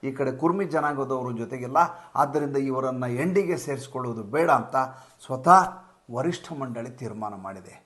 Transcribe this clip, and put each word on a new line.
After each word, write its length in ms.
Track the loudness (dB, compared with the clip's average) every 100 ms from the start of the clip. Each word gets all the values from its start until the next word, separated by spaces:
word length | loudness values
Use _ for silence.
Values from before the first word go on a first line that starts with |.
ಈ 80 | -6
ಕಡೆ 200 | -2 -4
ಕುರ್ಮಿ 320 | 0 0 2
ಜನಾಂಗದವರು 680 | 0 0 0 -2 -2 -2 -4 -6
ಜೊತೆಗಿಲ್ಲ. 400 | -6 -8 -2 2 2 0 -6 0
ಆದ್ದರಿಂದ 400 | 2 2 0 0
ಇವರನ್ನ 480 | 0 0 -2 -2
ಎನ್ 300 | -4 0 2
ಡಿಗೆ 220 | 2 2 -2
ಸೇರಿಸ್ಕೊಳ್ಳೋದು 680 | -4 -6 -6 -8 -6 -6
ಬೇಡ 260 | -4 0 4
ಅಂತ 260 | 4 2 -2 -2 -6 -20 _
ಸ್ವತಃ 380 | -8 -2 8 8 8 -4 -20 _ -10
ವರಿಷ್ಠ 360 | -2 -2 -4 -8
ಮಂಡಳಿ 380 | -8 -8 -8 -10
ತೀರ್ಮಾನ 440 | -8 -10 -6 -8
ಮಾಡಿದೆ. 400 | -8 -10 -12 -16 -20